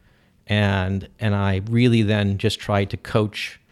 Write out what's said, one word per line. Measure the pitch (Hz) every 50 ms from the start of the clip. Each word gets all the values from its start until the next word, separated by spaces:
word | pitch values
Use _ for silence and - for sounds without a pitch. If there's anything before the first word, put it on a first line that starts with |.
| _ _ _ _ _ _ _ _ _ -
And, | 104 104 104 101 98 98 92 95 98 95 - - - -
and | 113 107 101
I | 101 98 98 95 95 98 110
really | 117 117 123 123 117 113
then | 107 101 107 104 104 101 98 98
just | - 107 - -
tried | - - 104 101 101 98
to | - -
coach, | - - - 117 107 101 - - - - - - _ _